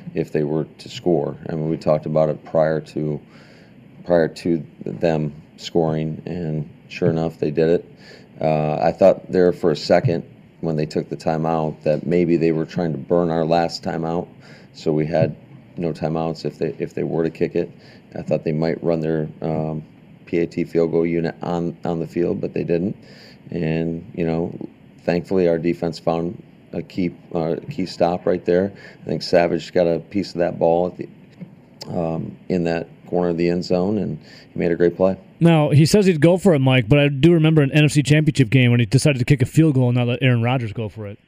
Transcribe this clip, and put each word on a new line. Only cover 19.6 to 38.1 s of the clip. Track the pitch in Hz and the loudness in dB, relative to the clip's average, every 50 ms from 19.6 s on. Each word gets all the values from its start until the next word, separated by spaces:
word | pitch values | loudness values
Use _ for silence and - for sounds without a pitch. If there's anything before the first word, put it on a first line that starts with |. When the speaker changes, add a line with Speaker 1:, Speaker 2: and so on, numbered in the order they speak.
| 78 78 78 78 78 - - - - - - - - | -4 -6 -6 -8 -10 -14 -20 -20 -20 -20 -20 -20 -10
Speaker 1:
P | - 90 85 | -4 -2 -2
A | 85 | -2
T | 82 - 87 85 | -2 -4 -6 -6
field | - - 85 85 82 | -2 0 0 0 2
goal | 82 82 82 | 0 0 0
unit | 85 85 85 80 80 - - | 0 0 -2 -2 -4 -6 -6
on, | - - 87 85 85 85 - - - | -6 -4 -4 -4 -4 -6 -6 -6 -6
on | - 85 82 | -6 -6 -6
the | 82 | -6
field, | 78 - 85 85 87 90 104 | -6 -4 -2 -2 -2 -2 -4
but | - 87 - | -6 -6 -6
they | 85 80 | -6 -2
didn't. | 80 87 85 90 104 - - - - - - - - - - - - | -2 -2 -2 -2 -4 -6 -8 -14 -20 -20 -20 -20 -20 -20 -20 -16 -10
And, | - 85 82 80 80 82 82 82 82 82 87 - - | -6 -4 -2 -2 -2 -2 -2 -4 -6 -8 -10 -10 -6
you | - 85 | -4 -2
know, | 82 82 82 85 80 - - - - - - - - - - | -2 -2 -2 -4 -6 -8 -12 -14 -16 -18 -20 -20 -20 -20 -8
thankfully | - - 87 87 80 - 98 95 90 85 | -4 -2 -2 -2 -2 0 0 2 2 2
our | 85 85 | 2 0
defense | 80 87 82 - 87 85 82 - | 0 -2 -2 -2 -4 -6 -6 -4
found | - 85 82 85 85 87 - - - - - - - _ | -2 -2 -2 -2 -2 -4 -8 -10 -16 -20 -20 -20 -20 _
a | - 92 | -10 -10
key, | 80 - - 101 92 87 - - - - - | -10 -8 -6 -4 -4 -4 -6 -8 -14 -8 -6
uh, | 87 80 80 85 - - - | -4 -4 -2 -4 -6 -8 -10
key | - - 92 | -8 -8 -8
stop | 87 - - 87 85 87 90 - | -8 -2 -2 0 0 0 -2 -2
right | - 90 87 - | -2 -2 0 0
there. | - 87 90 95 101 - - - - - - | 0 2 2 0 -2 -6 -12 -18 -20 -20 -16
I | - | -8
think | 82 82 78 | -8 -6 -6
Savage | - - 92 87 85 85 87 82 80 - | -2 2 2 2 4 2 0 -4 -4 -2
got | - 90 87 85 | 0 0 2 2
a | 82 80 | 0 -2
piece | - - - 101 90 - | -4 -6 -4 -4 -4 -4
of | - 85 | -4 -2
that | 85 85 - - | -2 -2 -2 0
ball | 87 82 82 87 90 | 2 2 2 2 0
at | 90 - | -2 -4
the, | - - - - - - - - - - - - - - - - - - - | -8 -14 -14 -16 -20 -20 -20 -20 -20 -20 -20 -20 -20 -20 -20 -20 -18 -14 -8
um, | - 92 82 82 82 80 - - - - - - | -6 -6 -4 -4 -4 -6 -8 -10 -14 -14 -8 -4
in | 90 90 85 | -4 -2 -2
that | 82 82 82 - - - - - | -2 -2 -4 -6 -10 -14 -20 -12
corner | - 90 90 87 87 | -6 -2 -2 0 0
of | 85 | 0
the | 82 85 85 | 0 0 0
end | 87 90 85 | 0 -2 -2
zone, | - 90 90 90 98 110 104 | -2 0 0 0 0 -2 -2
and | 90 85 80 78 - - - - - - | -4 -6 -8 -10 -14 -18 -20 -20 -20 -12
he | - - | -6 -4
made | 92 85 | -2 -2
a | 85 | 2
great | 82 87 85 87 | 2 2 2 2
play. | - 92 98 95 - - - - - | 2 0 0 0 -2 -8 -18 -2 2
Speaker 2:
Now, | 165 170 165 156 151 147 | 4 6 6 6 4 4
he | - 139 165 | 4 4 6
says | 143 - 208 196 | 6 6 4 4
he'd | 185 175 151 | 4 4 4
go | 147 170 180 185 | 4 4 4 4
for | - 196 165 | 4 4 4
it, | 139 | 4
Mike, | 131 131 131 127 113 104 | 4 4 4 4 4 4
but | 147 147 | 4 4
I | 143 143 | 4 2
do | 143 131 139 170 | 2 4 4 6
remember | 175 165 156 160 160 156 | 6 6 4 4 4 4
an | 139 135 | 4 4
N | 131 151 151 | 4 4 4
F | 143 | 4
C | - 147 | 4 2
Championship | 131 - | 2 4